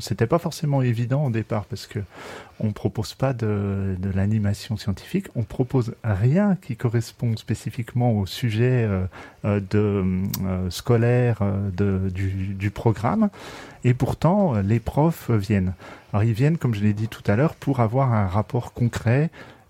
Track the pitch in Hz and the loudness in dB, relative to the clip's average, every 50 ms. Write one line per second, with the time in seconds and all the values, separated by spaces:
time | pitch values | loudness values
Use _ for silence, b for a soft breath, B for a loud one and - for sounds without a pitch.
0 | - - 101 - 113 113 160 170 - 165 - - 160 147 139 135 127 123 113 117 | -6 -4 -2 0 0 2 2 0 0 -2 -6 -4 -2 0 0 2 2 2 0 0
1 | 123 113 131 143 156 127 110 113 104 - 117 107 95 - 104 - - - - 107 | 0 0 0 0 0 0 0 -2 -2 -2 -4 -4 -4 -6 -8 -10 -10 -8 -8 -8
2 | 98 - B B B B B B B B B B - 107 101 - - 107 - 117 | -8 -10 B B B B B B B B B B -4 -4 -2 -2 -4 -4 -2 -4
3 | 98 - - - 135 135 135 117 113 107 104 101 101 101 98 98 98 98 95 90 | -6 -6 -4 -2 -2 -2 -2 0 -2 -2 0 0 0 -2 -2 -2 -2 -2 -2 -2
4 | 95 98 92 98 98 101 110 110 104 101 107 - - - 113 101 - 101 95 - | -2 -2 0 0 2 2 2 2 2 0 -2 -2 -4 -6 -6 -4 -4 -4 -4 -4
5 | - - - 196 190 - - 127 110 - - - 127 - - 131 113 113 - - | -6 -4 -4 -4 -4 -4 -4 -6 -6 -4 -2 -4 -2 0 0 0 0 -2 -4 -4
6 | - 110 98 90 110 123 151 196 208 208 180 - - - 117 - - 117 113 117 | -2 0 0 2 2 4 4 4 4 2 2 0 -2 -6 -6 -4 -2 0 0 0
7 | 113 - - - 123 120 110 - - - 110 - - 117 - - 117 - - 123 | -2 -4 -6 -4 -2 -2 -2 -2 -2 -4 -4 -4 -4 -6 -6 -8 -6 -4 -2 0
8 | 123 123 110 104 98 - - - 131 117 104 110 123 127 127 120 113 104 98 92 | 2 2 2 2 0 -2 -4 -2 -2 0 2 2 2 4 4 2 2 2 2 0
9 | 92 92 B B B B B B B 107 104 104 98 92 104 104 107 104 101 101 | 0 -2 B B B B B B B 0 0 0 0 0 2 2 2 4 2 2
10 | 95 92 92 92 95 101 - - 95 95 92 90 92 90 - - - - 120 117 | 2 2 0 0 -2 -2 -2 -2 -2 -2 -2 -2 -2 -4 -4 -4 0 2 2 4
11 | 117 120 123 123 123 120 110 - 101 101 98 98 101 98 90 87 101 101 98 95 | 4 4 4 4 2 2 2 0 0 0 0 0 -2 -2 0 0 0 2 2 0
12 | 95 95 90 95 98 95 95 95 95 98 98 98 101 104 - - - 120 107 - | 0 -2 -2 -2 -4 -2 -2 -4 -4 -4 -4 -4 -4 -4 -2 0 0 0 2 2
13 | - 127 190 220 214 202 - B B B B B B B B B B 123 127 - | 0 0 2 2 2 2 0 B B B B B B B B B B 2 2 2
14 | 131 135 127 - - 160 190 208 196 165 120 104 95 101 113 117 - - - 147 | 2 -2 0 2 2 4 4 4 4 2 2 2 2 2 2 0 0 0 2 2
15 | 151 170 165 - - - 117 107 98 - 107 98 92 90 87 - B B B B | 2 2 2 0 -2 0 0 2 2 2 2 2 2 0 -2 -6 B B B B
16 | B B B 104 104 117 110 101 139 151 170 156 - 123 113 101 104 107 104 107 | B B B 2 2 2 2 2 2 2 2 2 0 0 0 2 2 2 2 2
17 | 110 110 - - - - 101 110 147 - - - - 147 131 123 117 104 117 135 | -2 -6 -6 -4 0 0 2 4 2 2 0 -2 -2 0 2 2 2 2 2 2
18 | 139 127 117 107 101 90 87 107 104 - - 123 - - - - 123 113 - - | 2 2 2 2 2 2 0 0 0 0 -2 -4 -4 -4 -2 0 0 0 0 0
19 | - 113 123 139 156 170 - B B B B B B | 0 2 2 4 2 0 -2 B B B B B B